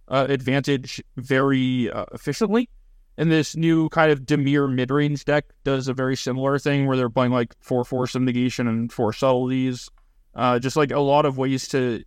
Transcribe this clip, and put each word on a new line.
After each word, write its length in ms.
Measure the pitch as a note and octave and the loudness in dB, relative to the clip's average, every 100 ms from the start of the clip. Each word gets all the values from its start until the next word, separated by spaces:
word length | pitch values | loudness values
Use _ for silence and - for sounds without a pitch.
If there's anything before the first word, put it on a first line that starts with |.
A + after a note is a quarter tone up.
| - | -4
uh, 200 | C3+ C3+ | -2 0
advantage 720 | C#3 B2+ C3+ C3+ C#3 C3 - - - | 0 0 0 0 -2 -4 -14 -14 -10
very, 720 | B2 C3 C#3 C3 B2+ B2+ A2+ | -2 2 2 2 2 0 -2
uh, 140 | G#2+ - | -4 -8
efficiently. 580 | - - C#3+ G#3+ A3 B3+ - _ - _ - | -8 -6 -2 0 0 -2 -8 _ -20 _ -2
And 160 | D#3+ | 2
this 240 | D#3+ C#3+ D#3 | 2 2 0
new 320 | E3 E3 D#3+ | 2 2 2
kind 240 | - D#3 | 2 4
of 80 | C#3+ | 2
Dimir 520 | C3 D3 C#3 C#3+ C#3 | 2 0 2 2 2
mid-range 520 | B2+ B2 C#3+ D3 D3 | 0 0 0 0 -2
deck 220 | - D3 - _ | -2 -2 -2 _
does 240 | C#3+ C3+ C3 | -2 -2 -2
a 60 | |
very 220 | B2 C3 C3 | -2 -2 -2
similar 440 | - B2+ C3+ C#3 | -4 -2 0 0
thing 260 | D3 C#3+ C#3 | 0 0 2
where 100 | C3 | 0
they're 140 | B2 | 0
playing, 220 | B2 B2 | 0 2
like, 240 | B2 A#2+ - | 2 -2 -6
four 240 | - B2+ | -4 -2
Force 300 | A#2+ C3 B2+ | -2 -2 -2
of 80 | C3 | 0
Negation 460 | B2+ B2 B2+ - A#2+ | 0 0 0 0 -2
and 240 | A2+ A#2 | -2 -4
four 200 | - A2 | -2 -2
Subtleties. 800 | G#2+ C3+ B2+ B2+ C3 C3 B2 - _ _ _ _ - | 0 2 2 0 -2 -2 -4 -12 _ _ _ _ -2
Uh, 240 | B2 B2 | 0 0
just, 160 | C3 D#3 | 0 0
like, 160 | C#3+ | 0
a 80 | C3 | 2
lot 260 | C#3 C#3+ D3+ | 2 4 2
of 120 | C3 | 0
ways 280 | C3+ C3 - | -2 -2 -2
to 380 | C#3 B2 A2 | -2 -2 -4